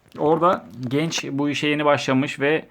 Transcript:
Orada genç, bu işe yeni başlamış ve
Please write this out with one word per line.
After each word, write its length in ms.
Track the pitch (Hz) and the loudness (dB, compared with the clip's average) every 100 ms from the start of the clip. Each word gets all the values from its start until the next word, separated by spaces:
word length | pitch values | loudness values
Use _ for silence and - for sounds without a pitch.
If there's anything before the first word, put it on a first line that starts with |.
| _ 123 | _ -4
Orada 480 | 151 160 170 - - 117 127 | 0 2 2 0 -4 -10 -4
genç, 360 | 139 160 - | -2 -2 -4
bu 260 | 143 139 147 | -4 -4 -2
işe 180 | 139 147 | -2 -2
yeni 160 | 147 | 0
başlamış 560 | 147 143 - 131 135 - | 2 2 2 0 0 -2
ve 240 | 139 156 - | 0 0 -2